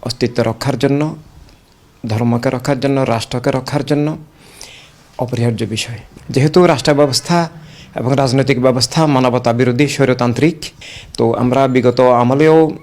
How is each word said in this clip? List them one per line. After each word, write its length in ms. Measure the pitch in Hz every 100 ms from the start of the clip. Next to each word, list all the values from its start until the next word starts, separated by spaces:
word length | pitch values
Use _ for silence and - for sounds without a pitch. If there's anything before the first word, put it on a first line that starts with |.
অস্তিত্ব 400 | - - 120 120
রক্ষার 340 | 113 113 131 127
জন্য, 380 | 139 143 151 160 - - - _ _ _ _ _ 117
ধর্মকে 420 | 110 120 117 131
রক্ষার 300 | 127 127 139
জন্য, 220 | 139 139
রাষ্ট্রকে 500 | 127 117 - 123 131
রক্ষার 340 | 135 131 147 139
জন্য 320 | 147 147 160 - _ - - - - - _ _ -
অপরিহার্য 460 | 123 120 117 117
বিষয়। 360 | 110 110 - 117 - - -
যেহেতু 360 | 135 147 180 175
রাষ্ট্র 280 | 139 -
ব্যবস্থা 560 | 143 147 127 - 175 165 - - - - -
এবং 200 | 117 135
রাজনৈতিক 460 | 135 131 135 123
ব্যবস্থা 460 | 127 127 123 - 156
মানবতা 460 | 135 127 123 120
বিরোধী, 340 | 117 127 123 143
স্বৈরতান্ত্রিক, 680 | 139 131 123 120 117 156 165 - - - - - -
তো 160 | 117
আমরা 340 | 117 123 127 135
বিগত 340 | 127 127 123
আমলেও 720 | 127 123 120 135 156 160 160 -